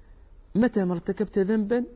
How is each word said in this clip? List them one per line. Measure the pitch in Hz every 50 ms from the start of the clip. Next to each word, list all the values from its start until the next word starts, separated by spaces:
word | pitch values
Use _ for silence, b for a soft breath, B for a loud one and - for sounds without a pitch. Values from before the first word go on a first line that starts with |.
| b b b b b b b b - - -
متى | 190 233 247 240 214 190
ما | 180 180
ارتكبت | 170 - - 196 - 214 185 - 208
ذنبا | 190 185 220 220 214 202 240 240 240 - -